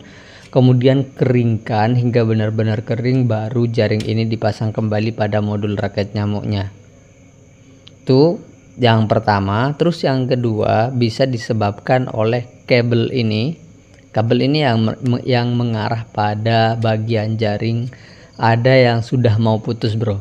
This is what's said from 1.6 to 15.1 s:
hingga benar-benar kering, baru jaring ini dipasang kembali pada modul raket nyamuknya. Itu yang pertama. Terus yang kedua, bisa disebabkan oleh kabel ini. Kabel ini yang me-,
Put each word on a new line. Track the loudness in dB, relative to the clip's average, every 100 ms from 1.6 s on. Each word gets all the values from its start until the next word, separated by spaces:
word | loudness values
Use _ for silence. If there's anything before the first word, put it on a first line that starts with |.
| -2 0 2 2
hingga | 2 2
benar-benar | 2 0 0 -2 -2 -2
kering, | -4 -4 0 0
baru | 0 -2 -2 -2
jaring | 0 2 0 0
ini | -2 -2 0
dipasang | -2 -2 -2 -4 -2
kembali | -2 0 -2 -2
pada | -2 -2
modul | -2 -2 -4 -4
raket | -4 -4 -4
nyamuknya. | -2 -2 -2 -4 -4 -6 -10 -20 -20 -20 -20 -20 -20 -20 -20 -20 -20 -20 -10
Itu | 2 4 4 2 -8 -20 -18 0
yang | 2 4 4
pertama. | 0 2 0 0 -2 -2 0
Terus | -2 0
yang | -2 -2 -2
kedua, | -2 -2 0 0 0 0
bisa | 0 -2 0
disebabkan | -2 -2 -4 -2 -2 -2 0 0 0
oleh | -2 0 0 -4 -10 0
kabel | 0 2 2 0
ini. | 0 -2 0 -2 -6 -14 -20 -20 -20 -8
Kabel | -2 0 2 2
ini | 2 2
yang | 2
me-, | 0 -2 -2